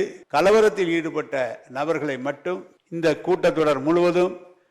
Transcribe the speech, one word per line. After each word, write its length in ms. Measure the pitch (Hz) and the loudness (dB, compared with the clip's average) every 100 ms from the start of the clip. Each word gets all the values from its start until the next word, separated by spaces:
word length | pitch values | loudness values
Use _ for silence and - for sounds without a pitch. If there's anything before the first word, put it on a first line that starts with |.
| 190 - - | 0 -6 -4
கலவரத்தில் 580 | 143 175 220 214 202 175 170 | 0 4 6 4 2 0 -2
ஈடுபட்ட 380 | 160 147 139 139 123 - - 127 | -2 -6 -4 -4 -4 -6 -12 -6
நபர்களை 400 | 151 160 147 131 131 | -2 -2 -4 -4 -6
மட்டும் 320 | 139 180 185 - _ _ 170 | -6 -6 -8 -10 _ _ -2
இந்த 120 | 165 151 | 0 0
கூட்டத்தொடர் 560 | - 180 175 151 151 139 139 | 0 0 2 2 2 0 0
முழுவதும் 500 | 175 175 175 180 185 - _ _ | 2 2 2 0 -2 -16 _ _